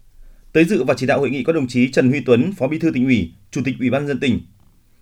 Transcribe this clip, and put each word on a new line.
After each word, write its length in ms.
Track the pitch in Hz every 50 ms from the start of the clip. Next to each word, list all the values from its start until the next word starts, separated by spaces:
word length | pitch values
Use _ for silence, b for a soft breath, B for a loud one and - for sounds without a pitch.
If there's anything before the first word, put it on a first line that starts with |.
| - - _ - - - - - _ - -
Tới 120 | 156 165
dự 200 | 175 214 175 -
và 100 | - 139
chỉ 100 | - 131
đạo 120 | 123 139 131
hội 120 | 143 123
nghị 140 | 127 143 123
có 80 | - 165
đồng 160 | 160 139 120
chí 240 | - 123 120 123 -
Trần 180 | - 147 123
Huy 100 | 131 147
Tuấn, 320 | 143 131 120 117 131 180 202
Phó 140 | 185 -
Bí 120 | - 156 156
thư 120 | 165 165 -
Tỉnh 100 | 131 123
ủy, 280 | 135 131 110 87 82 - - - _
Chủ 100 | - 147 123
tịch 100 | 135 123 104
Ủy 100 | 131 123
ban 100 | 120 139
nhân 80 | 147 143
dân 120 | 143 123
tỉnh. 200 | 143 135 110 85 - - - _ _ _ _ _ _ _ _ _